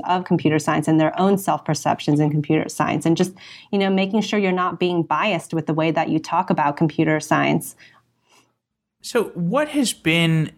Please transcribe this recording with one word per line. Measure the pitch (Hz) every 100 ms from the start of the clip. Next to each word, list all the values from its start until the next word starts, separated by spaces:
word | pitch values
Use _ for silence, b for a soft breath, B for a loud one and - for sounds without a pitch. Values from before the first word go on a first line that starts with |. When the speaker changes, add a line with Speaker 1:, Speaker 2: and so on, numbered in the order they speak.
| -
Speaker 1:
of | 180 180
computer | 170 160 151
science | 156 151 156
and | 160
their | 156 -
own | 190 196
self-perceptions | 185 151 - 151 - - - 147
in | 151
computer | 151 147 156 -
science. | - - 151 165
And | 165
just, | 185 - B B B
you | 202
know, | 196
making | 190 190 214
sure | 214 208
you're | 190
not | 185 180 170
being | 180 175
biased | 156 151 208 170 -
with | 165 156
the | 156
way | 160
that | 160 160
you | 160
talk | - 170 -
about | 165 147 147
computer | 165 - 156 156
science. | - 151 139 160 - - B B _ _ b b b _ _ _ _ _ -
Speaker 2:
So | 240 175
what | 165 170 254 302
has | 285 240
been | - 165 170 165 160 156